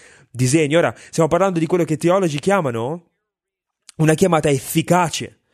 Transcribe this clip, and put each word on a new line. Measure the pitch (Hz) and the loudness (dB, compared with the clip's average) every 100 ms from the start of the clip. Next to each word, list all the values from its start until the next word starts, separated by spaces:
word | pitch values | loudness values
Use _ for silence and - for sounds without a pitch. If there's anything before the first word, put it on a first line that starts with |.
| - - _ | -20 -20 _
disegno. | 120 127 160 147 165 | -2 0 2 2 2
Ora, | 143 - | 0 -4
stiamo | - - 160 | -6 -2 0
parlando | 175 196 170 | 2 0 0
di | 165 | -2
quello | 160 | -2
che | 160 | -2
i | 151 | -2
teologi | 170 190 180 143 | 0 2 0 -2
chiamano | - 196 143 117 120 170 - _ _ _ _ _ _ _ - - | -2 0 -2 -4 -6 -10 -14 _ _ _ _ _ _ _ -14 0
una | 156 156 | 0 2
chiamata | 185 160 151 | 2 2 0
efficace, | 139 - 165 156 175 165 - 113 _ _ | -2 -2 -2 0 0 0 -6 -10 _ _